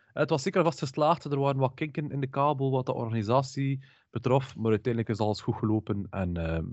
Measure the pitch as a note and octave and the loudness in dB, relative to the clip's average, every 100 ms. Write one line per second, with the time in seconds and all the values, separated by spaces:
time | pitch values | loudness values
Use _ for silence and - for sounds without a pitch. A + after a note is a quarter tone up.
0 | _ - D3 D#3+ G3 F#3+ E3 - C#3 - | _ -4 0 0 2 2 2 0 -6 2
1 | D3+ E3 C#3+ C#3 C#3 C3+ C3 - D#3 D3+ | 2 2 0 0 0 2 0 0 -6 -4
2 | D3+ C#3 C3+ C3+ C#3+ C#3 C3+ C3 B2 B2 | -6 -4 -4 0 2 2 2 0 0 -2
3 | A#2 A2+ G#2 B2+ C3+ - C#3 C3+ - _ | -2 -2 4 2 2 -4 -2 -4 -8 _
4 | _ A#2 A#2 C3+ C3 - A2+ G#2+ B2+ A#2 | _ -4 2 2 2 -2 2 2 2 -2
5 | A2 G#2+ G#2+ G#2 - A2+ A2 A2 A2 G2+ | -2 0 0 0 -2 -2 0 0 0 -4
6 | F#2+ G2 F2+ E2+ E2 E2 D#2+ | -4 -4 -2 -2 -2 -2 -4